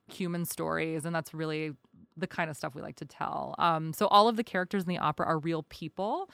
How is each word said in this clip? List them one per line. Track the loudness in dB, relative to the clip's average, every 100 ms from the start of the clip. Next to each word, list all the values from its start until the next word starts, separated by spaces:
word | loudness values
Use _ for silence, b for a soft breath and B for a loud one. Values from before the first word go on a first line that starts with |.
| -14
human | -6 -2 -2 -2
stories, | -2 -2 0 -2 -2
and | -2
that's | -4 -4
really | -6 -4 -2 -4 -8 _ -20 -20 -8
the | -6
kind | -2 -4
of | -4
stuff | -8
we | -8
like | -12 -12
to |
tell. | -14 -6 -4 -4 -6 0
Um, | 2 2 0
so | 0 6
all | 8 8
of | 4
the |
characters | 0 -2 -2 -2
in | 0
the | 0
opera | 0 0 2
are | 0
real | 0 -2
people, | -4 -10 -10 -4 -2 -2 -6